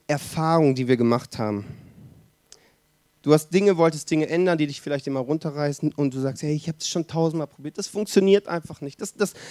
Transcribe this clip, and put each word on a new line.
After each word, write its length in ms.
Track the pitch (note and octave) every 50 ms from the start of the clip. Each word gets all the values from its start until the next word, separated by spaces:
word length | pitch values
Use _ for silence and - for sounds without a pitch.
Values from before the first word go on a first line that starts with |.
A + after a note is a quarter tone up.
| _
Erfahrungen, 680 | - D3 C#3 - - - D#3+ D#3+ D#3+ E3 E3 D#3 C#3 C3
die 120 | B2+ B2+
wir 100 | A#2+ C3
gemacht 420 | A#2 A#2+ A#2 A#2+ A#2+ - - - -
haben. 260 | A2+ G#2+ G#2 G2+ G2+ - - - - - - - - - - - _ _ _ _ _ _ - - _ _ _ _ _ _ _ _ _ _ _ _
Du 100 | - C#3+
hast 160 | D3+ D3+ D3+ -
Dinge, 240 | E3 G3 G3+ G3+ F#3+
wolltest 320 | E3 E3 E3 D#3 D3+ - -
Dinge 180 | D#3+ D#3 D#3 -
ändern, 300 | D#3+ E3+ F#3 F3+ E3+ D#3
die 100 | D3+ C#3+
dich 120 | C#3+ -
vielleicht 260 | - D3+ C#3+ C#3 -
immer 140 | C#3 C3+ C3
runterreißen 720 | B2 C3 D3+ D#3+ - D#3+ C#3 D3 D3 D3 C#3+ - - D3+ -
und 200 | - D3 C3+ B2+
du 60 | C3+
sagst, 220 | C3 C3+ C3 -
„Hey, 120 | D3+ D3 D3+
ich 140 | D3+ - E3
hab 100 | D#3 -
das 100 | - -
schon 200 | - F3+ D#3+ -
tausendmal 400 | - E3 E3 D#3+ D#3 D#3+ D3 -
probiert, 300 | _ - C3+ D3+ - -
das 100 | G3 -
funktioniert 580 | - G#3 G#3 - - G3 F#3+ G3 G3 G3+ -
einfach 340 | - E3+ E3+ D3+ - D#3+ -
nicht, 200 | C#3+ C#3 - -
das, 140 | G3+ - -
das, 180 | - G#3 F#3+ - - - -